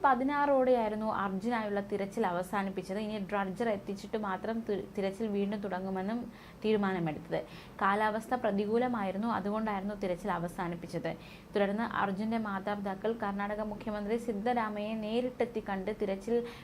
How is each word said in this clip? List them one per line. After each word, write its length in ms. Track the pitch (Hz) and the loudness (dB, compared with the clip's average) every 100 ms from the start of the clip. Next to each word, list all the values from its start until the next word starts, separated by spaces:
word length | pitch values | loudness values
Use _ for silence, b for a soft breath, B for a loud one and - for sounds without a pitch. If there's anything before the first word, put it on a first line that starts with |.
പതിനാറോടെയായിരുന്നു 1000 | 277 247 262 294 285 277 254 254 214 214 220 | 4 6 4 2 6 6 6 6 4 0 0
അർജുനായുള്ള 760 | 202 196 190 220 240 214 202 | 0 0 0 0 0 0 -2
തിരച്ചിൽ 460 | 202 202 202 226 214 | 0 -2 -2 0 2
അവസാനിപ്പിച്ചത്. 720 | 175 185 208 196 190 175 196 | 2 0 0 -2 -2 -4 -4
ഇനി 200 | 214 214 | -2 -4
ഡ്രഡ്ജർ 500 | 190 202 190 185 233 | -2 0 0 0 0
എത്തിച്ചിട്ട് 500 | 202 - 202 202 220 | 0 -2 -8 -4 -4
മാത്രം 420 | 208 185 208 226 | -2 -2 -2 -2
തി-, 240 | 226 196 - - | 0 -2 -2 -2
തിരച്ചിൽ 300 | 196 196 226 | -2 0 0
വീണ്ടും 320 | 202 196 208 | 2 0 0
തുടങ്ങുമെന്നും 720 | 202 180 190 190 190 240 240 B B - | -2 -2 -2 -2 -2 -2 -4 B B -2
തീരുമാനമെടുത്തത്. 800 | 214 220 196 185 165 151 - 160 B B B - | 2 4 4 2 2 -2 -2 -2 B B B 0
കാലാവസ്ഥ 520 | 196 202 214 214 214 | 4 4 4 0 -2
പ്രതികൂലമായിരുന്നു, 960 | 247 226 202 208 233 254 233 196 185 226 | 0 2 2 2 4 2 2 0 0 0
അതുകൊണ്ടായിരുന്നു 640 | 214 196 214 220 202 196 | 0 0 0 0 -2 -4
തിരച്ചിൽ 380 | 208 202 175 202 | -2 -2 -2 -2
അവസാനിപ്പിച്ചത്. 840 | 175 170 170 175 170 170 170 160 165 B B - 208 | -2 -2 -2 -4 -4 -4 -4 -2 -4 B B -4 2
തുടർന്ന് 260 | 196 208 | 2 2
അർജുന്റെ 560 | 233 - 202 190 220 226 | 0 0 0 0 0 0
മാതാപിതാക്കൾ 720 | 214 190 190 208 202 190 214 | 0 -2 -2 -2 -2 -2 -2
കർണാടക 480 | 226 208 202 202 214 | 0 -2 -2 -2 -2
മുഖ്യമന്ത്രി 560 | 214 208 - 208 202 233 | -4 -6 -4 -4 0 0
സിദ്ധരാമയ്യയെ 800 | 233 202 226 247 220 208 208 | 0 -2 0 2 0 -2 -2
നേരിട്ടെത്തി 680 | 220 214 233 247 254 233 226 208 | -2 0 0 0 0 -2 -2 -2
കണ്ട് 280 | 196 190 214 | -2 -2 -2
തിരച്ചിൽ 440 | 208 196 196 233 240 B | -2 -2 2 2 0 B